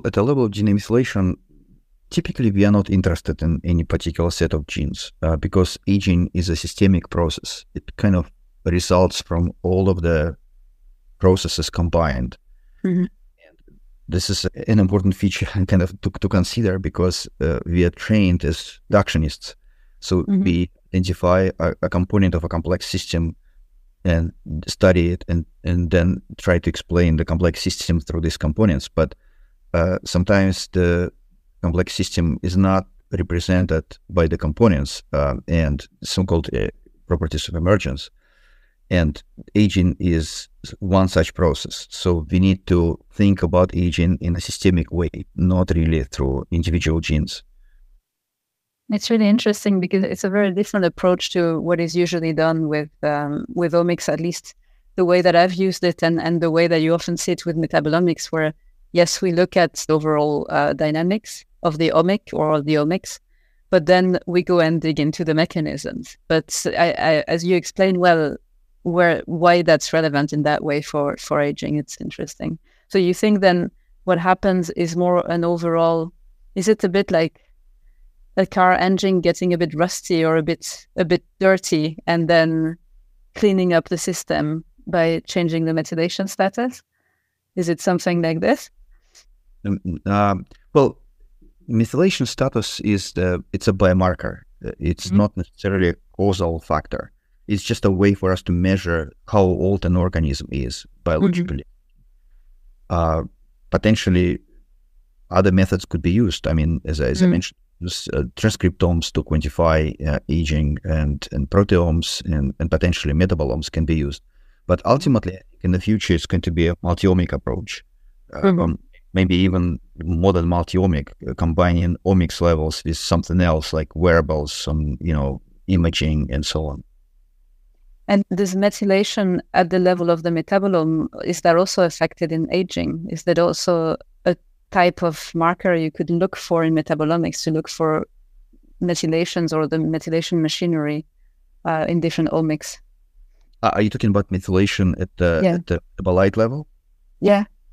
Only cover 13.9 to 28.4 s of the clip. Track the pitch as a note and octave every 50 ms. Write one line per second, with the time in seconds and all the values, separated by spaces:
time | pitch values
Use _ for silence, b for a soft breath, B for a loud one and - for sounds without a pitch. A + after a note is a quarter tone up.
13.9 | - _ _ - F2 F#2 - - F#2+ - - F2+ - - - - A2 G#2+ F#2+ F#2
14.9 | G2+ G2 F#2 G2 F#2 - G2+ F#2+ - - G2+ - - G2+ F2+ - G#2+ F#2 F2 -
15.9 | F#2+ - - F#2 - - - G2 - F#2+ F#2 - - A#2+ A2+ F#2+ F#2 F#2 F#2+ D2+
16.9 | - - F2 F2+ E2+ - - - - - C2+ D#2+ D2 - - E2 E2+ F2+ F2 F2
17.9 | - - - - A2 G#2+ G2 F2+ F2 E2 - D2 D#2+ - - - - - _ -
18.9 | - G2+ G2 - - D#2 D#2 D2 - - - - - _ _ - _ _ _ _
19.9 | _ - - - F#2 F2 - - G3 F#3 G3 - E2+ F2 F2 - _ _ _ _
20.9 | - F#2 F2+ F#2 F2 - - F2 F2+ F#2 F#2+ F#2 - - E2 F2 - - - F#2
21.9 | - F2+ F2+ - - G2+ G2 F2+ E2+ E2 E2 E2+ - E2 - E2+ F2+ F2 - -
22.9 | - F#2+ - - - E2+ E2 E2 - _ _ _ _ - - _ _ - _ _
23.9 | _ _ - F#2 E2 E2 E2+ E2 - - - - D#2 D#2 - - - - G2 F#2
24.9 | F2+ F2 E2+ F2 F2+ - - - E2+ E2+ D#2 - _ _ - E2+ F2+ F2+ F2 D#2
25.9 | F#2 F2 E2+ F#2 - - - - - - - F#2+ F2 E2+ - E2+ - - - -
26.9 | E2+ F2 E2+ E2 D#2+ D#2 E2 - E2 E2 F2+ E2+ D#2+ - - F#2 - - - -
27.9 | E2+ E2 - - E2 E2 E2 D#2 - -